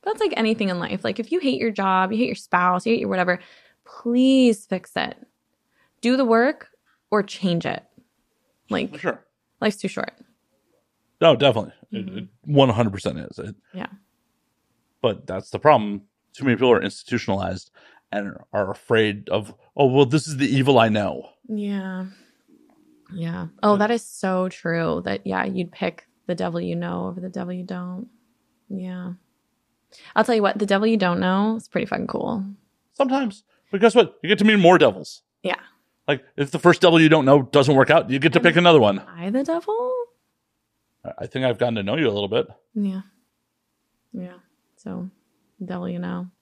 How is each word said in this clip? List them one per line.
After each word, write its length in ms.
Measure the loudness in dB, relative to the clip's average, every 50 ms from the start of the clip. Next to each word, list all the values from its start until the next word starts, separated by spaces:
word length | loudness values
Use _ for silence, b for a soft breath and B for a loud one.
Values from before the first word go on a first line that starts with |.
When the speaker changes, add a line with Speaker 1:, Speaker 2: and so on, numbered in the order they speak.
Speaker 1:
That's 180 | _ -6 -4 -2
like 120 | -2 -2 -2
anything 320 | -2 0 -2 0 -2 -2 -4
in 100 | -4 -4
life. 240 | -6 -6 -8 -6 -6
Like, 140 | -6 -6 -6
if 140 | -6 -4
you 80 | -4 -2
hate 200 | -2 -2 -2 -2
your 120 | -4 -4
job, 400 | -4 -4 -2 0 0 0 0 -2
you 40 | -2 -2
hate 80 | -2
your 80 | -4 -4
spouse, 500 | -10 -8 -2 0 0 2 2 0 0 0
you 60 | -2
hate 80 | -2 -2
your 80 | -2 -4
whatever, 300 | -2 -2 0 -2 -2 -4 b b b b b b b b _
please 800 | -20 -20 -10 -6 -2 0 2 4 4 4 6 4 4 2 0 -4
fix 260 | _ -8 -8 -8 -8 -6
it. 200 | -6 -6 -6 -8 _ -20 _ _ _ _ _ _ _ _ _ _ _ _ _ _ _
Do 160 | -2 0 0
the 80 | 2 2
work 440 | 2 2 2 2 0 -2 -4 -14 _ _ _ _ _ _ _ _ _
or 120 | -2 -2 -2
change 420 | -4 -8 -6 -4 -2 -2 -2 -4
it. 160 | -6 -8 -8 _ _ _ _ _ _ _ _ _ _ _ _ _ _ _ _ _ _
Like, 220 | -4 -4 -4 -6 -8
Speaker 2:
For 40 | -8
sure. 260 | -8 -8 -8 -8 _ _ _ _ _ _ _ _
Speaker 1:
life's 160 | -4 -4 -4 -4
too 100 | -10 -10
short. 240 | -8 -8 -10 -10 _ _ -20 _ _ _ _ _ _ _ _ _ _ _ _ _ _ _ _ _ _ _
Speaker 2:
No, 160 | 4 4 4
definitely. 360 | 6 4 2 2 2 -4 -8 -14 _ _ _
It, 140 | -12 -10 -10
Speaker 1:
Mm-hmm. 120 | -10 -12 -14
Speaker 2:
it 100 | -14 -16 _ _ _
one 240 | 0 4 4 6 6
hundred 220 | 4 0 0 -2
percent 260 | -2 -6 -8 -8 -8 -8
is. 200 | -14 -14 -14 -14
It 160 | -14 -14 -16 _ _ _
Speaker 1:
Yeah. 140 | -16 -14 -14 -14 -16 _ _ _ _ _ _ _ _ _ _ _ _ _ _ _ _ _ _ _ _ _
Speaker 2:
But 240 | -4 -4 -4 -4 -10
that's 240 | -12 -12 -12 -10 -10
the 80 | -12 0
problem. 440 | 4 4 4 4 2 -2 -8 -10 _ _ _ _ _ _ _
Too 100 | -4 0
many 120 | 0 2
people 160 | 4 4 4
are 100 | 4 4
institutionalized 880 | 2 -4 -8 -10 -10 -6 -6 -6 -4 -4 -4 -4 -4 -6 -8 -10 -12 _ b b b b b b b _
and 260 | -8 -8 -8 -8 -14 -16 -20 _
are 180 | -4 -4 -4 -4
afraid 580 | -6 -12 _ _ 2 2 2 2 -2 -6 -6 -4
of, 260 | -4 -4 -4 -6 -18 _ _ _ _
"Oh, 100 | 2 2
well, 180 | 2 2 0 -2
this 200 | 0 -2 -4 -4
is 100 | -4 -6
the 120 | -4 -4 -2
evil 300 | 0 0 2 4 4 4
I 80 | 4 4
know." 400 | 2 -2 -2 -4 -6 -8 -14 -18 _ _ _ -10
Speaker 1:
Yeah. 580 | -8 -8 -6 -6 -6 -6 -8 -8 -10 -10 -10 -12 -14 b b b b b b _ _ _ _ _ _ _ _ _ _ _ _ _
Yeah. 340 | -12 -10 -8 -8 -8 -8 -10 -12 _ _
Oh, 120 | 0 0 2
Speaker 2:
But 20 | 2
Speaker 1:
that 120 | 2 0
is 100 | -2 -4 -4
so 440 | -10 -12 -6 -4 -4 -2 -2 -4 -4
true. 540 | -8 -8 -6 -4 -4 -2 -2 -2 -4 -4 -4
That, 220 | -6 -6 -6 -6
yeah, 180 | -6 -4 -4 -4
you'd 260 | -4 -4 -6 -8 -8
pick 380 | -8 -8 -8 -8 -8 -10 _ _ _ _ _
the 80 | -8 -6
devil 260 | -6 -4 -6 -6 -6
you 140 | -6 -6 -6
know 320 | -6 -6 -6 -8 -8 -8
over 140 | -8 -10 -10
the 80 | -12 -12
devil 240 | -10 -10 -10 -8
you 100 | -10 -12 -10
don't. 440 | -10 -10 -10 -10 -12 -12 -14 -14 -16 _ _ _ _ _ _ _ _ _ _ _ _
Yeah. 440 | -12 -12 -10 -12 -12 -12 -12 -14 -14 -16 _ _ _ _ _ _ _ _ _ _ _ _ _ _ b b b b b
I'll 80 | 0 2
tell 100 | 2 2
you 80 | 2
what, 160 | 2 0 0 -2
the 80 | -2
devil 200 | 0 0 2 2 2
you 80 | 2
don't 240 | 2 2 0 0 0
know 360 | 0 0 2 2 0 0 -2
is 120 | -4 -8 -6
pretty 180 | _ -4 -4
fucking 220 | -4 -4 -6 -6 -6
cool. 360 | -6 -6 -4 -4 -6 -6 -8 -10 -12 _ _ _ _ _ _ _ _
Speaker 2:
Sometimes. 500 | _ -2 0 0 -2 -4 -4 -8 -12 _ _ _ _ _ _
But 100 | -4 2
guess 140 | 2 4 6
what? 240 | 6 2 2 0 _
You 60 | -2 -2
get 100 | 0 4
to 60 | 4
meet 120 | 4 4
more 220 | 6 8 8 8 8
devils. 440 | 6 4 2 0 -12 -16 -18 -20 _ _ _ _
Speaker 1:
Yeah. 180 | _ -6 -6 -6 -10 -20 _ _ _ _ _ _ _ -4
Speaker 2:
Like, 160 | -4 -4 _ _ _
if 140 | -6 -6 -4
the 80 | -4 4
first 220 | 6 6 6 8
devil 200 | 6 6 6 8
you 80 | 6 6
don't 160 | 6 4 6
know 180 | 6 6 6
doesn't 340 | 6 4 2 4 4 6 6
work 140 | 4 6 6
out, 200 | 4 2 4 2
you 80 | -4 0
get 140 | 0 2
to 80 | 2 4
Speaker 1:
Am 20 |
Speaker 2:
pick 140 | 2 4 4
another 240 | 6 6 8 8 8
one. 180 | 6 4 2 0
Speaker 1:
I 300 | -6 -14 -16 -12 -8 -4
the 140 | -4 -4 -2
devil? 500 | -2 -4 -6 -4 -4 -4 -4 -2 -4 -4 -6 -8 _ _ _ _ _ _ _ _ _ _ _ _ _ _ _ _ _ _ _ _
Speaker 2:
I, 80 | -18 -12 -12
I 60 | -14
think 180 | -10 -6 -4 -2
I've 140 | -2 0 0
gotten 180 | -2 -2 -2
to 60 | -2 -2
know 120 | -2 -2
you 120 | 0 0 0
a 20 |
little 180 | 0 -2 -4 -2
bit. 200 | -2 -2 -2 -4 -10 _ _ _ _
Speaker 1:
Yeah. 280 | -6 -6 -6 -6 -8 -14 _ _ _ _ _ _ _ _ _ _ _ _ _ _ _ _ _ _ _ _ _
Yeah. 260 | -16 -14 -14 -14 -18 -20 _ _ _ _ _ _ _
So, 340 | _ _ -14 -12 -12 -12 -14 _ _ _ _ _ _ _ _ _ _ -14
devil 240 | -12 -10 -10 -8 -8
you 100 | -8 -8
know. 280 | -8 -8 -8 -8 -10 -12 _ _